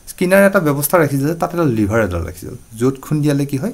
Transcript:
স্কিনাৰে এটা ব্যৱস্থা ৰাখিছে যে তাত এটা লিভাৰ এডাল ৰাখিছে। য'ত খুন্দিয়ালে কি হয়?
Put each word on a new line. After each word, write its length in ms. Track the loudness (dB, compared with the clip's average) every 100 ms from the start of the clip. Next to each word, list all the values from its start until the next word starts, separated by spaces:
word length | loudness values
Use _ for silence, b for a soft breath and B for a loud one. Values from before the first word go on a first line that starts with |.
| -20
স্কিনাৰে 380 | -6 2 4 4
এটা 140 | 4
ব্যৱস্থা 380 | 2 0 0 2
ৰাখিছে 300 | 2 0 -2
যে 80 | -2
তাত 180 | -2
এটা 100 | 0
লিভাৰ 380 | 0 2 2 2
এডাল 240 | 0 -2 -6
ৰাখিছে। 300 | -10 -14 -14 -16 -2
য'ত 180 | -2 -2
খুন্দিয়ালে 440 | -4 -2 0 0 -2
কি 120 | -4
হয়? 160 | -6